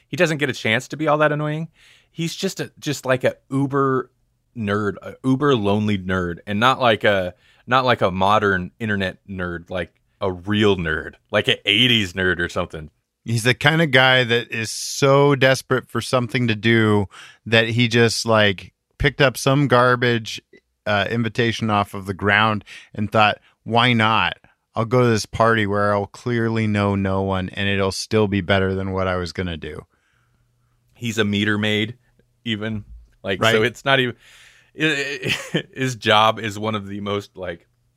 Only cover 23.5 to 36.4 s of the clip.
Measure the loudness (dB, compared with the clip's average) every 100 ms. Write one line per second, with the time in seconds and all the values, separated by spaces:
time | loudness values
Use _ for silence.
23.5 | _ -2 2 2 4 2 2 0 -4 _
24.5 | _ _ -6 0 2 2 2 -2 0 2
25.5 | 2 0 0 0 -2 -4 -8 -6 -2 -2
26.5 | -2 0 0 0 0 0 -2 -2 -2 -4
27.5 | -4 -2 0 -2 -4 -2 0 2 0 0
28.5 | 0 0 -2 -4 -4 -2 -4 -6 -6 -8
29.5 | -8 -12 -14 -18 _ _ _ _ _ _
30.5 | _ _ _ _ -10 -6 0 0 2 2
31.5 | 0 0 0 -2 -8 _ _ _ _ -8
32.5 | -6 -6 -8 -12 -20 -20 _ -6 -2 2
33.5 | 2 0 -2 0 0 0 -4 -16 -20 -20
34.5 | _ _ -4 -2 -2 -6 -6 -6 -6 -4
35.5 | -6 -6 -6 -6 -2 4 6 4 2